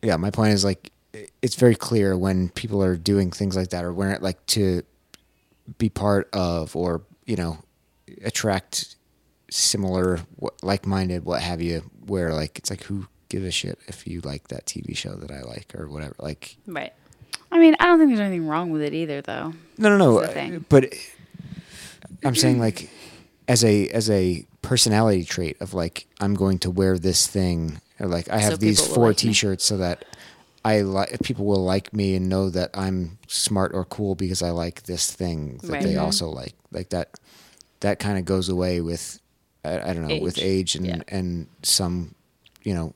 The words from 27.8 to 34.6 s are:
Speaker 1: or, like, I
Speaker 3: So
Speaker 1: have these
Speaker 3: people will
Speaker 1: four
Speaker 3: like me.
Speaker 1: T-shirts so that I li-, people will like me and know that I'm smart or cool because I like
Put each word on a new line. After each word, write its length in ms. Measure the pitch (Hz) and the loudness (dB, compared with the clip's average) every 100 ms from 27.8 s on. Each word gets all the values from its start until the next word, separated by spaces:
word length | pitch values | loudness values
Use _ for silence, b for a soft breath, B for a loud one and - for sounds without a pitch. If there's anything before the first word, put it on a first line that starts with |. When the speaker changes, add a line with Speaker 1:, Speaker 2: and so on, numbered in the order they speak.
| _ _ | _ _
Speaker 1:
or, 80 | 95 | -4
like, 220 | 87 82 | -4 -2
I 120 | 110 | 0
Speaker 3:
So 80 | 107 | 2
Speaker 1:
have 80 | 101 | 2
these 200 | 107 101 | 2 2
Speaker 3:
people 100 | - | 2
will 60 | - | 4
Speaker 1:
four 120 | 117 | 4
Speaker 3:
like 100 | 101 | 4
me. 60 | 113 | 2
Speaker 1:
T-shirts 340 | 104 104 95 - | 2 0 0 -2
so 120 | 101 | 0
that 280 | 90 87 - b b b b _ | -2 -4 -10 b b b b _
I 180 | 110 107 | 2 2
li-, 360 | 98 95 98 120 | 2 0 -2 -4
people 220 | - 123 101 | -4 -2 0
will 180 | 98 | 2
like 300 | 92 95 - | 2 0 -2
me 220 | 107 98 92 | -2 0 0
and 140 | 92 | 2
know 200 | 95 95 | 2 0
that 200 | 90 90 | 0 -4
I'm 440 | 98 95 92 87 95 _ | -4 -4 -2 -4 -10 _
smart 460 | - - 101 95 | -4 -2 0 0
or 120 | 92 90 | -2 -6
cool 300 | - 101 92 | -4 -4 -2
because 260 | 92 92 | -2 -2
I 80 | 87 | -2
like 320 | 85 | -2